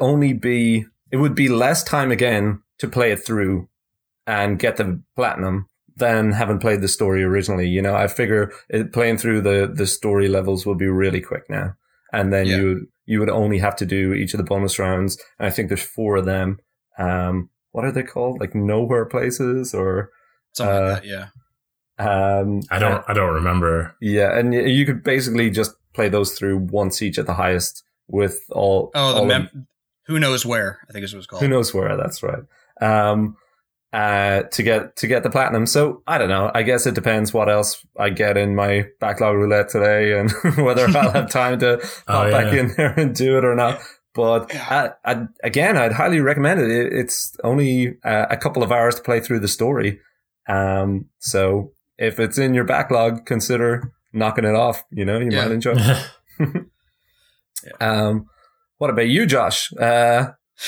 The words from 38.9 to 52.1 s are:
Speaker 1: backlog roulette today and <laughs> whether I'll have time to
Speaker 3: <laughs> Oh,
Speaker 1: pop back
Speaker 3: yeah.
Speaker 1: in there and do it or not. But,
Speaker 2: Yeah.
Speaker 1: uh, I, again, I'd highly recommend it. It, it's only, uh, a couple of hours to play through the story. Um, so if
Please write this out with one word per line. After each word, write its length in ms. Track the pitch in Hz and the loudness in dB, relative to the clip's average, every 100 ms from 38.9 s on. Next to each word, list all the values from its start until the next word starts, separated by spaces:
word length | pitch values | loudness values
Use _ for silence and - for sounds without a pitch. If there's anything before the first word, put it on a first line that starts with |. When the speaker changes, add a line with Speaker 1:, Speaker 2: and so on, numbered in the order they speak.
| - | -4
Speaker 1:
backlog 360 | 107 101 107 104 | -4 0 2 2
roulette 340 | 104 104 101 | 2 2 2
today 500 | 107 104 104 104 104 | 2 2 2 2 2
and 120 | 107 | 0
<laughs> 260 | - 180 143 | 0 0 2
whether 280 | 139 123 127 | 2 4 4
I'll 240 | 151 131 | 4 4
have 180 | 135 113 | 2 0
time 300 | 131 127 127 | 0 0 2
to 200 | 123 120 | 2 2
Speaker 3:
<laughs> 280 | - - - | -2 -12 -2
Oh, 60 | |
Speaker 1:
pop 180 | 101 104 | 0 4
back 220 | 104 107 | 2 4
Speaker 3:
yeah. 60 | 104 | 2
Speaker 1:
in 140 | 123 - | 2 0
there 180 | 151 - | 0 2
and 160 | 143 113 | 0 0
do 220 | 131 131 | 2 4
it 80 | 123 | 4
or 100 | 120 | 2
not. 240 | 120 117 - - _ - | 0 -2 -10 -20 _ 0
But, 360 | 113 117 - | 2 2 0
Speaker 2:
Yeah. 400 | 143 120 135 127 - - | -10 -2 0 0 -4 -4
Speaker 1:
uh, 40 | |
I, 120 | 117 110 - | -4 -4 -6
again, 340 | 120 139 180 175 | -2 2 2 4
I'd 160 | 117 | 2
highly 260 | 110 175 165 | 2 2 2
recommend 380 | 135 147 143 185 | 2 2 2 2
it. 100 | 117 | 2
It, 220 | 117 120 | 0 0
it's 420 | - 123 - - - | -2 -4 -4 -8 -4
only, 520 | 117 135 135 127 123 - | 0 2 2 2 0 -4
uh, 220 | 120 107 107 | -2 0 0
a 60 | - | -2
couple 240 | 147 135 | -2 -2
of 80 | 113 | 0
hours 240 | 120 120 117 | 2 2 0
to 60 | |
play 160 | - 117 | -2 -2
through 200 | - 117 | 0 -2
the 80 | 101 | -2
story. 520 | - 120 135 104 101 _ _ _ _ - | -2 -2 0 -2 -4 _ _ _ _ -4
Um, 560 | 98 95 95 98 98 - _ | -2 0 0 0 -2 -6 _
so 520 | - 98 95 98 98 _ _ - | -4 0 2 0 -4 _ _ -4
if 220 | 113 | -4